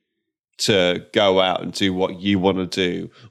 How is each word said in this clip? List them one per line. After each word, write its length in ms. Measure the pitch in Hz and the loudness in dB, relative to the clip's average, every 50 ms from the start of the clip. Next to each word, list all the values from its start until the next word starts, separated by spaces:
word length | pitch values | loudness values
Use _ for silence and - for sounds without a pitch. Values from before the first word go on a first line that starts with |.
| _ _ _ _ _ _ _ _ _ _ _ - | _ _ _ _ _ _ _ _ _ _ _ -4
to 460 | - - 104 95 90 87 87 85 - - - | 0 2 2 4 4 2 0 -2 -6 -2 0
go 260 | 107 104 98 92 95 | 2 4 4 4 4
out 220 | 92 92 87 - | 2 2 -2 -4
and 100 | - 92 | -6 -8
do 220 | 87 - 101 95 92 | -4 -2 -2 -2 0
what 260 | 92 92 87 95 87 | -2 -4 -4 -4 -4
you 200 | 95 101 101 95 | -2 0 0 2
wanna 260 | 90 98 90 95 92 | 2 0 0 0 -4
do, 460 | 87 - 95 92 87 87 90 87 - - - - - | -4 -2 -2 -2 -2 -2 -6 -8 -12 -16 -20 -20 -14